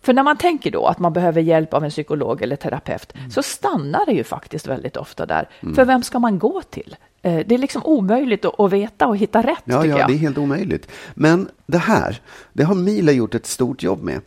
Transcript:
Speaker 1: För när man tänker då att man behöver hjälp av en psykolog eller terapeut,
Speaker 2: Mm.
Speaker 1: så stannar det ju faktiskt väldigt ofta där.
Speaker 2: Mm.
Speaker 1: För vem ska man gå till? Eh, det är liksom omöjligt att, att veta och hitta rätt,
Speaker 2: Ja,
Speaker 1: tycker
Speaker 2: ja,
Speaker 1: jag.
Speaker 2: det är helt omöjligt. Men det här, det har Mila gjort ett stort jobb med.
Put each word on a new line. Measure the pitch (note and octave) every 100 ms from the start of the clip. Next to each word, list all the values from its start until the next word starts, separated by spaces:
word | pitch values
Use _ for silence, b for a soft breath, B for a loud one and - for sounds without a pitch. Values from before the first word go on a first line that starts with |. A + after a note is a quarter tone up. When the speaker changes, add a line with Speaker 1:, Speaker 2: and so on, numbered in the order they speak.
Speaker 1:
För | -
när | B3
man | C#4 D4+
tänker | F4+ D#4 D#3
då | - B1
att | F3
man | F3
behöver | E3 F3 E3
hjälp | E3 D#3+ D#3+
av | C#3+
en | D3+
psykolog | D3 D3 D3+ A2+ C3+
eller | G#2+ C#3
terapeut, | D#3+ C3+ - - - -
Speaker 2:
Mm. | C3
Speaker 1:
så | A#2
stannar | C#4+ - G4+ C4+ C#3+ D#3 G4
det |
ju | F#3
faktiskt | - - - D#3 -
väldigt | C3+ - -
ofta | C#3+ - D#2
där. | D#2+ - B
Speaker 2:
Mm. | - D#2+
Speaker 1:
För | B3+
vem | B3+
ska | A#3+ B3+
man | A#3+ F#3+
gå | G#3+ F#4 -
till? | - - - b _
Eh, | F#3 E3 G3
det | B3
är |
liksom | C4+ C4+ C4
omöjligt | D4+ F#3+ A3+ C4+ G3+ F#3+
att, | -
att | G3+
veta | G3+ G#3+ _ C#4
och | G3+
hitta | G#3 G#3+
rätt, | A#3 E4+
Speaker 2:
Ja, | - B2+
Speaker 1:
tycker | D#3 C#3+
Speaker 2:
ja, |
Speaker 1:
jag. | -
Speaker 2:
det |
är | D3
helt | D#3 C3+
omöjligt. | C#3+ C#3 - - - B B
Men | - D#3 E3+ G3 _ -
det | F3
här, | F#3 G#3+ - A2+ B B B
det | -
har | D3+ G3
Mila | F#3 G#3+ D#3+
gjort | C3+ A2 A#2
ett | -
stort | - B2 -
jobb | F3+ F#3
med. | A2 B2+